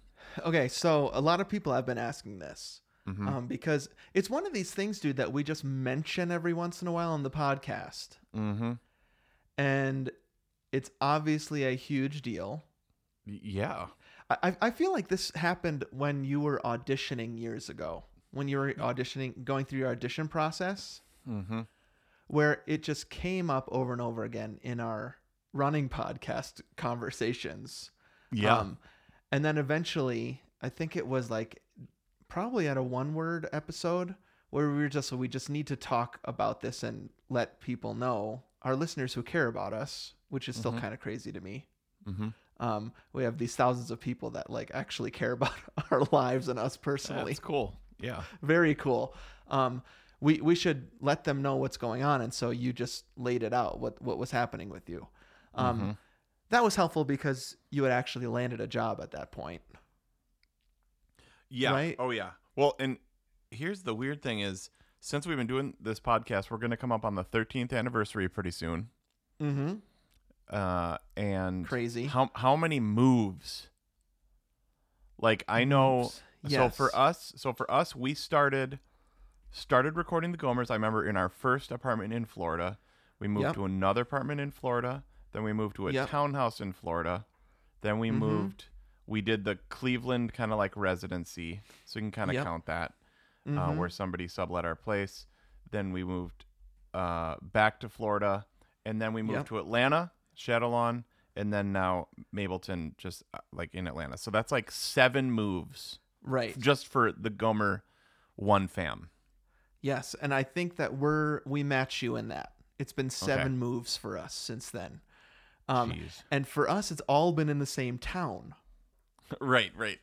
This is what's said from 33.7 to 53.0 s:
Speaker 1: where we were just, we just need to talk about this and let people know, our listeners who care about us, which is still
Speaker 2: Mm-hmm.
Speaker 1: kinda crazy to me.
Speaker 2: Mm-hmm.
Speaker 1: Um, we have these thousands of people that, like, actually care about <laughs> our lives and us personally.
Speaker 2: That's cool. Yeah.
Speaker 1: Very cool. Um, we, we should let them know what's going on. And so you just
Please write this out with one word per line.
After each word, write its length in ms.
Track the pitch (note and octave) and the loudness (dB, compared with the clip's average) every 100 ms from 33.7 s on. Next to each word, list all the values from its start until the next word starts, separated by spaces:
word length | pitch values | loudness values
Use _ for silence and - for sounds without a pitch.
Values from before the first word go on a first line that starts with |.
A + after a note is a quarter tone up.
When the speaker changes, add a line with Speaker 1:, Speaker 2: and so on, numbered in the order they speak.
| E3 F3 F3+ F3+ F#3+ _ _ _ | -4 0 0 -2 -8 _ _ _
Speaker 1:
where 180 | C#3 D3 | 0 2
we 60 | C#3+ | 2
were 120 | D3 | 2
just, 220 | C#3+ C3 | 0 -2
we 160 | B2+ B2+ | -2 -4
just 200 | C3 - | -4 -4
need 180 | D3 D3 | -4 -2
to 80 | C#3 | -6
talk 440 | - B2 A#2+ - - | 0 0 0 -4 -8
about 360 | - G#2+ - | 0 0 0
this 200 | - - | -6 -6
and 280 | A#2 A2 - - - | -6 -8 -12 -18 -4
let 300 | B2+ A2 - | 0 0 -4
people 320 | - B2 A2+ | -6 -6 -4
know, 480 | A2 B2+ A2+ G#2+ A#2 - _ | -2 0 0 -2 -6 -12 _
our 120 | C3 C3 | -2 0
listeners 380 | E3 - B2+ | -2 -2 -4
who 80 | B2+ | -4
care 240 | A#2+ E3+ B2 | -2 0 2
about 260 | A2 G2 | 0 -4
us, 400 | A2 C3+ - - - _ | -4 -6 -8 -12 -16 _
which 200 | C#3 - | -6 -6
is 60 | A2+ | -4
still 160 | A#2 | -2
Speaker 2:
Mm-hmm. 80 | A#2 | -2
Speaker 1:
kinda 160 | A#2 A2 | -4 -6
crazy 340 | G#2 A2+ - | -8 -8 -8
to 60 | F#2 | -10
me. 260 | F#2 A#2+ - _ _ _ - | -10 -12 -14 _ _ _ -8
Speaker 2:
Mm-hmm. 220 | G2 G#2+ A2+ _ - | -4 -4 -6 _ -6
Speaker 1:
Um, 340 | A#2+ G#2+ A2 - _ | -2 -2 -4 -12 _
we 100 | C3 B2 | -4 -2
have 120 | A#2 | 0
these 180 | A#2+ - | -2 2
thousands 360 | B2+ B2 A#2 | 4 2 -2
of 80 | A2+ | -6
people 320 | B2 A#2+ A#2 | -6 -6 -6
that, 180 | - - | -8 -6
like, 220 | A#2 A2 | -6 -6
actually 380 | - - - A2 | -6 -6 -6 -6
care 220 | - A#2 | -2 -2
about 200 | B2 C3+ - - | 0 0 -2 -8
<laughs> 200 | - - | -8 2
our 100 | C3 - | 4 6
lives 360 | C#3+ B2+ C3 B2+ | 6 4 2 0
and 100 | B2 | -2
us 200 | B2 - | -2 -4
personally. 560 | C#3+ C#3 - - A#2+ | -4 -4 -4 -4 -4
Speaker 2:
That's 60 | C#3+ | -6
cool. 400 | - C#3+ G2+ - - - | -2 -2 -2 -6 -18 -12
Yeah. 240 | A2+ E2+ F2+ - | -8 -8 -10 -4
Speaker 1:
Very 320 | C#3+ E3 E3 | 4 6 6
cool. 400 | D3 C#3 A#2+ A#2 - - - - | 4 2 2 0 -6 -18 -20 -2
Um, 360 | C#3 B2+ B2 - - - _ | 2 2 0 -8 -20 -20 _
we, 160 | C#3+ D#3 | 4 6
we 140 | D3+ | 6
should 340 | E3+ F3+ C#3+ - - | 4 4 0 -4 -4
let 240 | C3+ C3+ | 0 2
them 180 | - C#3 | 2 0
know 140 | C#3 C3+ | 0 0
what's 220 | C3 - | 0 -2
going 260 | A#2+ A#2+ | -4 0
on. 180 | C#3+ C#3 | 2 2
And 100 | A#2 | 0
so 200 | - A#2+ | -2 -2
you 220 | A#2+ B2+ | 0 -2
just 320 | A#2+ A#2+ - | -2 -4 -6